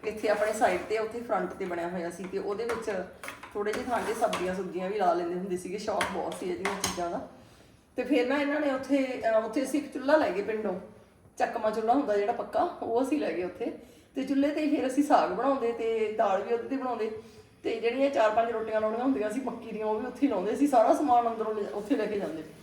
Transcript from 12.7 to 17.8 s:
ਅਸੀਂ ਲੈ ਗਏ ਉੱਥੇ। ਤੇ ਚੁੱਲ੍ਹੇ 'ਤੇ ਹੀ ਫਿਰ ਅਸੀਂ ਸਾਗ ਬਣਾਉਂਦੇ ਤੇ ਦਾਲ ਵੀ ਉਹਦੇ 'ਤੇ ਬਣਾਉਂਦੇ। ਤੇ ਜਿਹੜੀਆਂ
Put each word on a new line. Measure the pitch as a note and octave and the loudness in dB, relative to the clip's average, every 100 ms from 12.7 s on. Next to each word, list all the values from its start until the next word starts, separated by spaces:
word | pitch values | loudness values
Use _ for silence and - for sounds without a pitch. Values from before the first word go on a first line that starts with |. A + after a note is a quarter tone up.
| - A3 A3+ | -2 -2 0
ਅਸੀਂ | C4+ D4+ | 2 0
ਲੈ | - | 0
ਗਏ | E3 | -2
ਉੱਥੇ। | F3+ - B3 - - - - - | -4 -4 -6 -6 -16 -20 -10 -6
ਤੇ | |
ਚੁੱਲ੍ਹੇ | C4 C#4 C#4+ | 0 2 2
'ਤੇ | D4+ | 2
ਹੀ | D4+ C#4 | 2 2
ਫਿਰ | B3+ | 2
ਅਸੀਂ | C4+ | 2
ਸਾਗ | C#4+ A#3 E3+ | 6 6 4
ਬਣਾਉਂਦੇ | F#3 B3+ C4 A#3 | 2 2 2 0
ਤੇ | A#3 A3+ A3+ G#3+ G#3+ | 0 -2 0 0 2
ਦਾਲ | G#3+ G3 | 2 2
ਵੀ | G#3+ | 0
ਉਹਦੇ | A#3 - | -2 -2
'ਤੇ | C4+ | -4
ਬਣਾਉਂਦੇ। | B3+ A#3 G#3+ - - - - - | -2 -2 -4 -6 -14 -20 -20 -8
ਤੇ | A3 | -6
ਜਿਹੜੀਆਂ | A3+ | 0